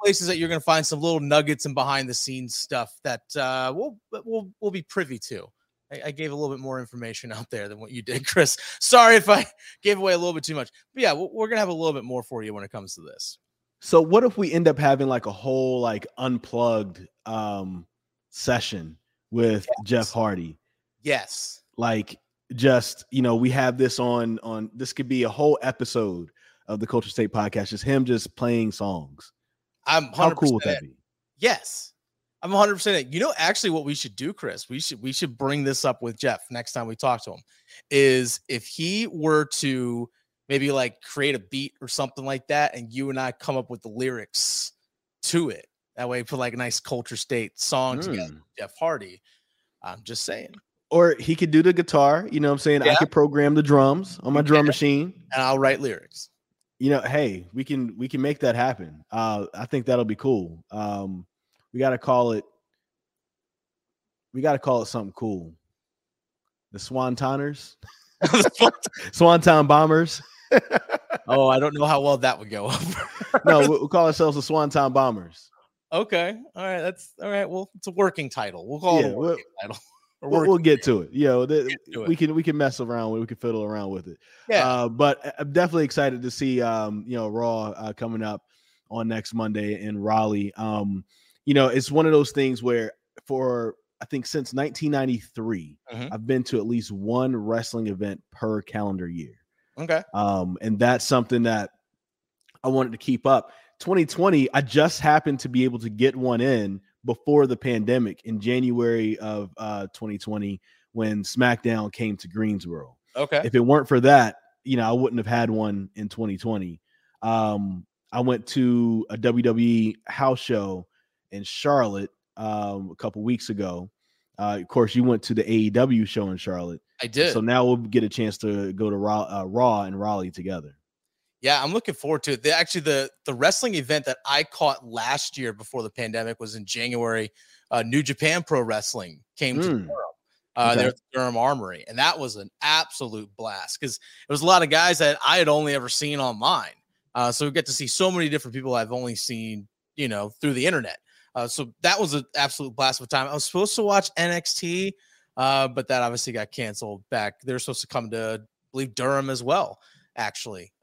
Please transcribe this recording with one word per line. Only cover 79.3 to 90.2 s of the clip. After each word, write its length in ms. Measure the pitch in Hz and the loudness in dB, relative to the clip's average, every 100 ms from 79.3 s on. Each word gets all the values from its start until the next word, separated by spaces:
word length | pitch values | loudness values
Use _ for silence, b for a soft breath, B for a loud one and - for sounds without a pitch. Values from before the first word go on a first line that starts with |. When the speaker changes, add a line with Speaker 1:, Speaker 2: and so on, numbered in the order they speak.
| 165 - - | -2 -6 -12
Speaker 2:
we'll, 80 | 101 | -12
Speaker 1:
title. 60 | - | -12
<laughs> 400 | _ _ _ - | _ _ _ -10
A 60 | 139 | 0
Speaker 2:
we'll, 120 | 165 | 2
Speaker 1:
working 80 | 170 | 6
Speaker 2:
we'll 80 | 180 | 6
get 240 | 160 143 | 6 6
Speaker 1:
title. 160 | 135 104 | 4 2
Speaker 2:
to 40 | 80 | 0
it. 60 | |
You 140 | 131 143 | 0 4
know, 180 | 123 127 | 4 4
the, 180 | 151 | 2
Speaker 1:
Get 140 | 131 - - | 0 -6 -10
to 60 | 120 | -6
Speaker 2:
we 100 | 110 | -2
Speaker 1:
it. 20 | 151 | 0
Speaker 2:
can, 160 | 156 | 2
we 80 | 156 | 0
can 140 | 160 147 | 0 0
mess 240 | 135 127 | 0 -2
around 320 | 120 117 110 | -6 -4 -2
with 60 | 113 | -4
it. 20 | |
We 60 | 110 | -6
can 80 | 113 | -6
fiddle 260 | 117 110 | -4 -4
around 260 | 107 107 98 | -4 -6 -8
with 180 | 95 87 | -8 -12
it. 100 | 82 b b b | -20 b b b
Speaker 1:
Yeah. 200 | 202 127 | 2 2
Speaker 2:
Uh, 200 | 123 120 | 2 0
but 360 | 117 143 131 | 4 2 2
I, 80 | 147 - | -6 -10
I'm 140 | 147 | -2
definitely 320 | 160 175 165 | 2 2 2
excited 380 | 143 - 139 123 | 0 0 0 -2
to 80 | 123 | -6
see, 300 | - 135 123 | -4 -2 0
um, 440 | 117 110 107 104 110 | 0 -2 -4 -6 -8
you 100 | 123 | -6
know, 120 | 107 | -4
Raw, 420 | 113 117 113 107 | -2 -2 -2 -4
uh, 220 | - 110 | -8 -10
coming 300 | - 117 113 | -8 -6 -4
up 200 | 107 101 _ _ _ _ - | -6 -8 _ _ _ _ -10
on 160 | 113 113 | -6 -4
next 260 | 110 - | -4 -6
Monday 460 | 117 110 107 104 101 | -4 -4 -4 -4 -6
in 180 | 107 104 | -6 -6
Raleigh. 520 | 104 110 | 0 2